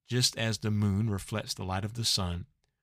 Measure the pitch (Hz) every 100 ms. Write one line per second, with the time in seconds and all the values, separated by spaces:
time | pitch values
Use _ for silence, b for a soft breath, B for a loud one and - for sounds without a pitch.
0 | - 120 123 - 110 107 110 107 104 98
1 | 113 98 - 107 123 - 95 95 104 117
2 | 110 - 90 87 - _ _ _